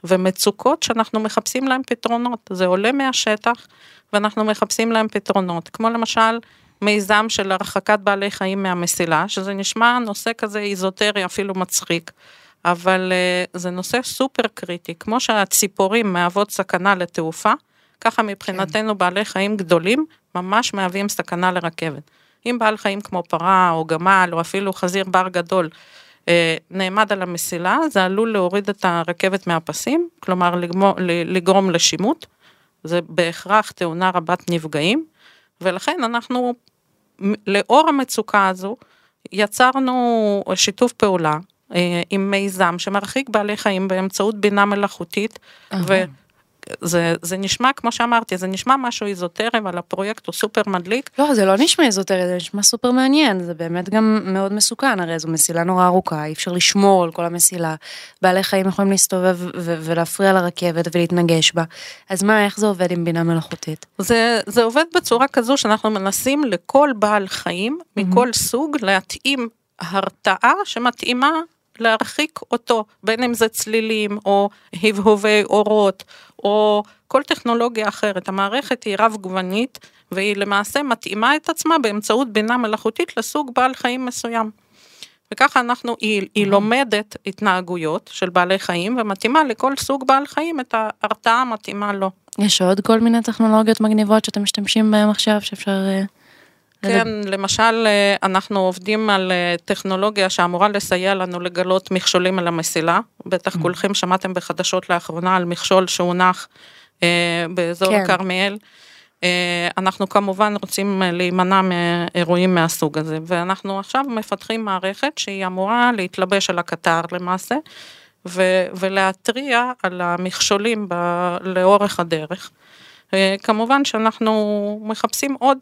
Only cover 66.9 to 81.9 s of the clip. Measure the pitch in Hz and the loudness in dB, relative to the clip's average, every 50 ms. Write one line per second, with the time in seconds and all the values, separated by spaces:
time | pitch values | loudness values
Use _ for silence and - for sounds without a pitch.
66.9 | 254 208 214 208 214 208 196 190 - - - 180 175 175 202 233 302 349 330 - | 4 2 2 2 2 2 0 -2 -6 -6 -6 -6 -4 -2 -2 -4 -4 -6 -8 -8
67.9 | _ 208 196 180 185 240 247 247 226 - - - - 247 302 302 285 285 220 190 | _ -4 0 2 4 4 4 4 2 -2 -2 -2 -2 -2 -2 -2 -2 -2 0 0
68.9 | 196 190 - - - - - 262 277 254 233 226 - _ _ _ _ - 180 165 | 0 0 0 -4 -10 -6 -2 -2 -2 -2 -4 -6 -8 _ _ _ _ -14 -12 -4
69.9 | 185 196 190 185 - _ _ 202 190 - - 240 311 392 403 - - 233 240 247 | -4 -2 -2 -2 -6 _ _ 0 2 4 4 4 4 2 0 -4 -6 -2 -2 -2
70.9 | - - - 240 247 247 262 294 330 320 339 330 _ _ _ _ _ - 226 226 | -2 -2 -4 -4 0 2 2 2 2 0 -4 -6 _ _ _ _ _ -2 2 2
71.9 | 220 214 - - - - 302 - - - - - - 240 - - 240 220 214 - | 2 2 0 -4 -2 -4 -4 -4 -6 -12 -6 -6 -6 -6 0 0 0 0 0 -4
72.9 | _ _ - 208 226 226 247 240 240 220 226 220 - - - 214 220 226 220 220 | _ _ -2 -2 0 0 0 -2 0 0 0 0 0 -4 -6 -2 0 0 0 0
73.9 | 220 214 208 202 202 208 - 190 202 196 202 202 - _ _ _ - 175 180 214 | -2 -2 -2 -2 -4 -4 0 2 2 2 2 0 -2 _ _ _ -8 -2 0 0
74.9 | 208 202 190 220 214 202 196 214 214 208 196 - - 214 208 208 214 214 202 196 | 0 4 4 4 4 6 4 4 4 4 4 4 2 2 4 4 4 4 4 2
75.9 | 190 - - - - - - - _ - - 208 208 214 214 214 208 208 208 - | 0 -2 -10 -20 -20 -20 -20 -20 _ -6 -2 0 2 2 4 2 2 0 -2 -4
76.9 | _ _ _ _ - 269 285 - 339 - - 233 233 233 233 247 233 214 214 208 | _ _ _ _ 0 0 0 0 -4 -4 0 -2 0 0 0 0 -2 -2 -2 -2
77.9 | - - - 208 190 185 170 - 190 196 196 202 220 269 277 - 254 247 - 214 | -2 -2 -2 -2 -2 -4 -6 -4 -2 -2 -2 0 0 -4 -2 -2 -6 -6 -4 -6
78.9 | 196 196 220 226 214 214 190 185 185 190 185 185 190 214 247 277 - - - - | 0 2 2 2 2 -2 -6 -6 -4 -4 -4 -2 -2 -2 -4 -4 -6 -14 -20 -20
79.9 | _ _ _ _ 180 190 196 208 208 196 202 202 202 202 208 - - 277 294 269 | _ _ _ _ -6 -4 -2 -2 -2 -2 -2 0 0 0 0 0 -2 -4 -2 0
80.9 | 233 226 - - 190 214 226 254 294 311 - - 320 - - 320 330 320 247 214 | -2 -4 -4 -6 -4 0 2 2 2 2 0 -4 -6 -4 0 0 2 2 2 0